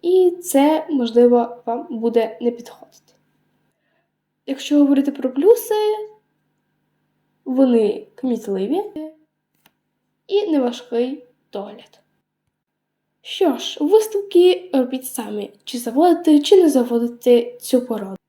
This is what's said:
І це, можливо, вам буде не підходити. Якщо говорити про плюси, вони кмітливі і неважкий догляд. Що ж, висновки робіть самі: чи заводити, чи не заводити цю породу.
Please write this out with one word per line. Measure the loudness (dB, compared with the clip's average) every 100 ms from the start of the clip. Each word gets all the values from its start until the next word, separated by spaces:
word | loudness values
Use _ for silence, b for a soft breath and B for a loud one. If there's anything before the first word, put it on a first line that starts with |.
І | 2 2 2
це, | 0 -2 2 4 2 -2
можливо, | -4 0 4 6 4 0 -8 -8
вам | -8 -8
буде | -6 -2 -2 -2 -4
не | -6
підходити. | -6 -18 -20 -20 _ _ _ _ _ _ _ _ _ _ _ _ _ _ _ -12
Якщо | -10 0 2
говорити | 4 2 0
про | -4 -6
плюси, | 0 4 4 2 -2 -2 -4 -8 _ _ _ _ _ _ _ _ _ _ _ _ _
вони | -6 2 4 4 2 -2 -12
кмітливі | -10 -6 -6 -4 -6 -2 -4 -6 -12 -14 _ _ _ _ _ _ _ _ _ _ _ _
і | -2 0
неважкий | 0 -2 -6 -8 -4 -4 -6 -16 _ _
догляд. | -14 -14 -18 _ _ _ _ _ _ _ _ _ _ _ _ _ _
Що | -18 -2 -2 -2
ж, | -8 -6
висновки | 0 2 0 -6 0 4 4 2 -2
робіть | -2 -2 -6 -10
самі: | -12 -10 -10 -12 _
чи | -12 -10
заводити, | -4 2 2 2 4 2
чи | 6 4
не | 6
заводити | 2 0 -2 -4 -4 2 2 2 -12
цю | -2 -2 -2
породу. | -8 -8 -14